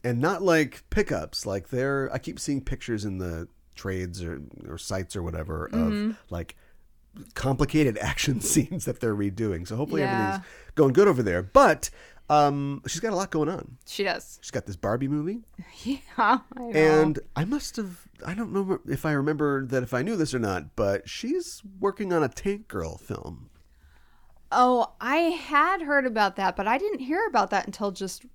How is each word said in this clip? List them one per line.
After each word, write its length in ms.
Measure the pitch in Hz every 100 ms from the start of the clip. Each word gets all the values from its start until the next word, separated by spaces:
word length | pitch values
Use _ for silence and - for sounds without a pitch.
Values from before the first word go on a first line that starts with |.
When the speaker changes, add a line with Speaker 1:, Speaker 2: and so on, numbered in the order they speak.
Speaker 1:
and 180 | 120 120
not, 220 | 156 190
like, 400 | 190 160 147 - _
pickups. 560 | 156 - 113 78 - 107
Like, 220 | 98 -
they're, 440 | 123 135 139 135
I 60 | 131
keep 220 | - -
seeing 200 | - 139
pictures 420 | 131 - - 110
in 140 | 104 95
the 280 | 90 82 87 _ _ -
trades 480 | 98 92 90 87
or, 180 | 85 71 73 - -
or 80 | 80
sites 380 | - 95 92
or 80 | 101
whatever 440 | 85 80 78 80 -
of, 60 |
Speaker 2:
Mm-hmm. 380 | 226 226 208 214 214 -
Speaker 1:
like, 260 | 175 165 - - - - _ _ - -
complicated 640 | - 131 131 143 156 139 104
<laughs> 20 |
action 400 | 123 - - 123
scenes 440 | - 156 - 180
that 140 | 143 -
they're 160 | 117
redoing. 540 | 104 101 98 110 85 90
So 80 | 113
hopefully 240 | 147 160
Speaker 2:
Yeah. 180 | - 190
Speaker 1:
everything's 220 | 190 196 - - -
going 200 | - 139
good 120 | 127 202
over 160 | 131
there. 220 | 107 87
But, 460 | 92 269 254 151 - - - - -
um, 540 | 151 147 143 139 139 -
she's 120 | 165
got 120 | 226
a 40 | 185
lot 140 | 190
going 180 | 160 151
on. 280 | 185 - 123 -
Speaker 2:
She 160 | -
does. 360 | 190 - - -
Speaker 1:
She's 80 | -
got 160 | 117 -
this 80 | 90
Barbie 300 | 98 120 135
movie. 340 | 151 160 233 226
Speaker 2:
<laughs> 380 | - - -
Yeah, 140 | 220 277 - -
I 220 | 214 247 - -
know. 120 | 240
Speaker 1:
And 460 | 156 156 156 156 139 - -
I 80 |
must 320 | 180 285 - -
have, 300 | 202 175 - -
I 100 | -
don't 180 | 185 226
know 260 | 196 190 185 -
if 180 | 135
I 80 | 160
remember 540 | 143 143 156 147 139 131
that, 160 | 131
if 100 | 123
I 100 | 123
knew 120 | 165 214
this 160 | 151
or 60 | 127
not, 380 | 110 92 73 -
but 320 | 101 98 -
she's 520 | - 233 359 339 - 202 190
working 320 | 202 196 196
on 100 | 175
a 60 | 139
Tank 400 | - 196 202 -
Girl 280 | 101 80 82
film. 520 | - 104 - 85 - _ _ _ - - - - - - -
Speaker 2:
Oh, 400 | 240 247 247 180 -
I 160 | - 302
had 680 | 339 330 - 285 320 381
heard 240 | 302 285 254
about 300 | 220 202 190
that, 180 | 190 180
but 120 | 202
I 100 | 254
didn't 220 | 415 392
hear 260 | 262 339 427
about 240 | 254 196
that 160 | 196 -
until 240 | - 202
just 340 | 185 190 - 247